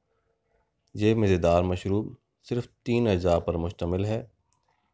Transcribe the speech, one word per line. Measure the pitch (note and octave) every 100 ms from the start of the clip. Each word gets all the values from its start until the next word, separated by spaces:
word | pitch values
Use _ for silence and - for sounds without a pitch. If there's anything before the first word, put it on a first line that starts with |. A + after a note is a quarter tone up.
| _ _ _ _ _ _ _ _ _ G#2
ये | G#2 A2+
मज़ेदार | G2+ F2+ E2+ F2
मशरूब | F2+ F#2 F#2+ G2+ F#2+ - _ _ -
सिर्फ | A#2+ - _ -
तीन | A#2+ A#2
अज्जा | F#2 F2+ E2+
पर | E2+ E2+
मुश्तमिल | E2+ - E2+ F#2 G#2
है | A2+ B2 _ _ _ _ _ _